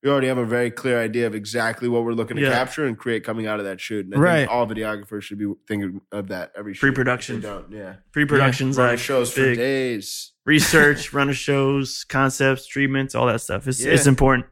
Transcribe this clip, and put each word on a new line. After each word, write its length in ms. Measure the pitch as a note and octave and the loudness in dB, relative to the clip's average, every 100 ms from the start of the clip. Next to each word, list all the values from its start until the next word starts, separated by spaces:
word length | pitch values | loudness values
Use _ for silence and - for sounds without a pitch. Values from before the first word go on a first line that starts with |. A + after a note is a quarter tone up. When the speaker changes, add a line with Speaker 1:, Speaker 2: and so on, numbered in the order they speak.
Speaker 1:
we 60 | C3+ | 2
already 160 | C#3 C3 | 2 2
have 140 | B2+ | 0
a 60 | A#2 | 0
very 260 | A#2+ A#2+ | 0 -2
clear 280 | A#2 C3+ A#2+ | -2 -2 0
idea 280 | A2 A2+ A#2 | 0 0 -2
of 80 | G#2+ | -4
exactly 520 | G#2 A#2 A2+ A2+ A#2+ | -6 -4 -4 -2 -2
what 160 | A#2 | 0
we're 100 | A#2 | 0
looking 220 | A#2 A2+ B2 | -2 -4 0
to 40 | |
Speaker 2:
Yeah. 80 | C#3 | 0
Speaker 1:
capture 380 | B2 B2+ - D3 | 2 -2 -2 -4
and 100 | A2 | -2
create 260 | - A2+ | -4 -4
coming 220 | - A2+ A2 | -4 -6 -4
out 140 | G#2+ | -4
of 60 | G2 | -6
that 140 | F#2+ | -8
shoot. 240 | - G#2+ F#2+ | -8 -8 -4
And 80 | G2+ | 2
I 20 | |
Speaker 3:
Right. 180 | E3+ E3 | 4 4
Speaker 1:
think 120 | C3+ | 2
all 140 | A#2+ A2+ | 0 -2
videographers 560 | A2 A2 G#2+ G2+ G#2+ | -2 -6 -6 -8 -12
should 160 | G2 G#2 | -10 -6
be 160 | G#2 G2 _ | -6 -6 _
thinking 340 | G#2 G2 F#2+ _ | -4 -4 -8 _
of 180 | G#2 G2 | -10 -8
that 220 | F#2+ F2 - | -8 -10 -12
every 160 | G#2 | -12
shoot. 60 | F#2+ | -2
Speaker 2:
Pre-production. 560 | C#3 C3 B2+ B2 - A#2 | 0 2 0 0 -4 -8
Speaker 1:
If 60 | |
they 40 | G#2 | -8
don't, 240 | G2+ - | -12 -14
yeah. 220 | G#2+ F#2+ F#2+ _ | -16 -16 -18 _
Speaker 2:
Pre-production's, 680 | - D3 C#3+ C3+ B2+ C3 C3+ | -2 2 4 4 2 0 4
Speaker 3:
Yeah. 40 | B2 | 2
Speaker 1:
Run 60 | |
Speaker 2:
like, 60 | A#2+ | 2
Speaker 1:
of 60 | - | 0
shows 260 | C3+ A#2+ | 0 0
for 100 | C3+ | 2
Speaker 2:
big. 160 | C3+ A#2 | 2 2
Speaker 1:
days. 720 | B2+ C3+ C3 A2+ G2+ - - _ | 0 0 -2 -4 -8 -12 -14 _
Speaker 2:
Research, 680 | - D3+ - E3 D3 C#3+ - | 2 4 6 6 6 4 -2
<laughs> 0 | |
run 160 | C#3+ C#3 | 0 0
of 80 | C3 | 0
shows, 680 | - C#3 C3+ C#3 C3 - - | 0 2 2 0 -2 -8 -6
concepts, 560 | C3+ C3+ - C3+ C3+ - | 0 0 2 2 2 -4
treatments, 480 | - C#3 C3+ C3+ | -2 0 0 -2
all 140 | A#2+ B2 | 0 0
that 140 | A#2 | 0
stuff. 260 | - G2 C3 | -2 -6 -4
It's, 120 | C3 C3 | -4 2
Speaker 3:
Yeah. 60 | |
Speaker 2:
it's 140 | D#3+ C#3+ | 4 6
important. 400 | C3 C3+ C3 - | 6 6 4 0